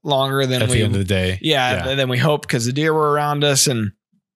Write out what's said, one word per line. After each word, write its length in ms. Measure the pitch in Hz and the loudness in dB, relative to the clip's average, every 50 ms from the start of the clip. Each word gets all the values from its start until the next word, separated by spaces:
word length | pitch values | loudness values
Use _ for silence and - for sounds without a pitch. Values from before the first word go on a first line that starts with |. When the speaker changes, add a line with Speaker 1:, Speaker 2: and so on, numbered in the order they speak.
| _ | _
Speaker 1:
longer 420 | 156 143 131 135 135 135 135 139 | -2 0 0 0 0 0 0 0
than 180 | 127 127 123 110 | 0 0 0 0
Speaker 2:
At 60 | 107 | 2
Speaker 1:
we 100 | 127 123 | 2 2
Speaker 2:
the 60 | 107 | 2
end 80 | 101 98 | 2 0
of 40 | 98 | 0
the 60 | 98 | 0
day. 320 | 90 101 95 92 92 95 98 | 0 0 0 0 0 -2 -2
Speaker 1:
Yeah, 360 | - 156 151 135 127 127 127 | -2 0 0 0 2 0 0
Speaker 2:
Yeah. 60 | 127 - | -2 -2
Speaker 1:
th-, 120 | 127 135 | -4 -2
than 120 | 139 135 127 | -2 -2 -2
we 80 | 127 123 | 0 0
hoped 280 | 123 156 151 143 - - | 2 0 0 0 -2 -2
'cause 180 | - 123 113 | -2 -2 -2
the 60 | 120 127 | -2 -2
deer 200 | 143 156 160 156 | 0 0 0 2
were 180 | 156 151 147 147 | 2 2 2 0
around 300 | 147 147 147 147 147 147 | 0 0 -2 0 0 2
us, 240 | 147 139 139 - | 2 2 2 2
and 260 | 151 131 113 107 101 - _ _ _ _ _ _ _ _ | 2 0 0 -2 -4 -6 _ _ _ _ _ _ _ _